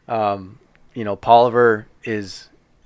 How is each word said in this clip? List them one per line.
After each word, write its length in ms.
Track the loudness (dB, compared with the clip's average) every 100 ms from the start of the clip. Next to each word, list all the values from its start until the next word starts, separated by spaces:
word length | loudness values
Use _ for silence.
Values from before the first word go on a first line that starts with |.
| -10
um, 520 | -4 -4 -6 -10 -20 _ _ _
you 100 | -10
know, 120 | -8 -4
Polliver 720 | 4 4 4 2 2 0 -6 _
is, 460 | -10 -10 -10 -18 -20 _ _ _